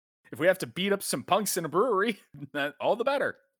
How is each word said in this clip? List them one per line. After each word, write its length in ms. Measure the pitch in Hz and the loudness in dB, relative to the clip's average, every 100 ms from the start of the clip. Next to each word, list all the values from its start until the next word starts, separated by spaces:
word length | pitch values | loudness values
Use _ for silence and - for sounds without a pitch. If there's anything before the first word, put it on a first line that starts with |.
| _ _ _ | _ _ _
If 80 | - | 0
we 80 | 165 | 2
have 100 | 180 | 2
to 80 | 135 | 0
beat 240 | 139 196 | -4 0
up 100 | 196 | 0
some 180 | - 147 | -2 -6
punks 360 | - 190 202 - | 0 0 0 -2
in 80 | 160 | 0
a 40 | |
brewery, 500 | 160 254 190 214 208 _ 147 | 0 2 2 0 -2 _ -16
<laughs> 180 | 143 | -10
that, 200 | 147 143 - | -4 -4 -2
all 160 | 127 202 | 0 0
the 80 | |
better." 340 | 240 277 156 - _ _ | 0 0 -2 -6 _ _